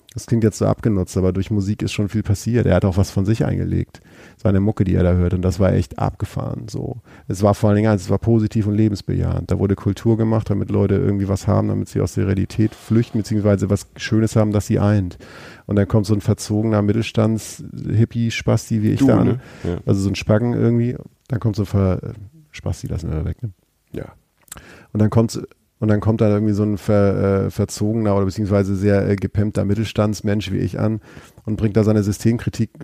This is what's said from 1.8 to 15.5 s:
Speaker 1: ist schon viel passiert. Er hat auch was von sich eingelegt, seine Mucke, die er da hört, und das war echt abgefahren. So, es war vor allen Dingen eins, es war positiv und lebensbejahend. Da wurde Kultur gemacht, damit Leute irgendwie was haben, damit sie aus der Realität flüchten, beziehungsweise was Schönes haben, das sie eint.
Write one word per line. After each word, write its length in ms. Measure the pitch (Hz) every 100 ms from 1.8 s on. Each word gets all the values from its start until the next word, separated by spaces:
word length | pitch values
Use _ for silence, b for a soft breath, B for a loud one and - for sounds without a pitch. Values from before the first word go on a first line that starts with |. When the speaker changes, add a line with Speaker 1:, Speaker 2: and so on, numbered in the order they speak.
Speaker 1:
ist 80 | -
schon 180 | - 104
viel 140 | 107
passiert. 420 | 101 101 - 120 104
Er 80 | 90
hat 100 | 101
auch 120 | 90
was 140 | 95
von 120 | - 95
sich 200 | 113 -
eingelegt, 560 | 90 90 90 87 - B B B -
seine 180 | 104 98
Mucke, 220 | 101 -
die 120 | 95 90
er 80 |
da 100 | 90
hört, 220 | 90 87 90
und 80 |
das 160 | 92 -
war 140 | 95
echt 260 | 95 95 -
abgefahren. 720 | 101 - 107 - - - 117
So, 320 | - - 123 B B -
es 160 | 95
war 100 | 101
vor 160 | 101 107
allen 60 | 104
Dingen 140 | 110
eins, 120 | 104
es 60 | 92
war 80 | 101
positiv 480 | - 117 107 113 104
und 80 |
lebensbejahend. 800 | 104 110 101 - 90 85 85 87
Da 80 | 92
wurde 160 | 98 98
Kultur 420 | - 98 113 110
gemacht, 320 | 110 113 104
damit 220 | 101 98
Leute 240 | 101 98 98
irgendwie 320 | 95 101 98
was 180 | 98 -
haben, 220 | 101 104
damit 220 | 101 98
sie 120 | 104
aus 140 | 98 -
der 100 | 98
Realität 480 | 95 95 - 107
flüchten, 460 | - - 110 117 113
beziehungsweise 500 | 101 107 104 98 95
was 180 | 104 - -
Schönes 380 | - 110 110 113
haben, 180 | 107
das 120 | 104 -
sie 140 | 101
eint. 400 | 101 104 90 - B B B